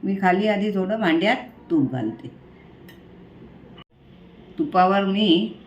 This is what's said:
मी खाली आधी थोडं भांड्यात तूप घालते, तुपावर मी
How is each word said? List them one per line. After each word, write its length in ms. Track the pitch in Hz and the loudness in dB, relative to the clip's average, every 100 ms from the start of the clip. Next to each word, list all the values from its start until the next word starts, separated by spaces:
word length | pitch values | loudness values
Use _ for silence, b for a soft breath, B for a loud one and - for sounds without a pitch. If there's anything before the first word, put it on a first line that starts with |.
मी 120 | 190 196 | -4 0
खाली 260 | 190 185 214 | 2 2 0
आधी 240 | 202 214 | 0 -2
थोडं 280 | 190 185 220 | -2 -2 -2
भांड्यात 440 | 190 160 196 254 - - - | 0 0 0 -2 -4 -20 -4
तूप 200 | 165 131 | 0 0
घालते, 400 | 127 107 - - - - - - - - - - - - - - - - - - _ - - - - - - | -2 -6 -8 -16 -20 -20 -20 -20 -20 -20 -20 -20 -20 -20 -20 -20 -20 -20 -20 -20 _ -20 -20 -20 -20 -20 -6
तुपावर 460 | 151 185 185 196 196 | -2 2 4 4 0
मी 480 | 196 214 170 214 - | 0 2 2 0 -8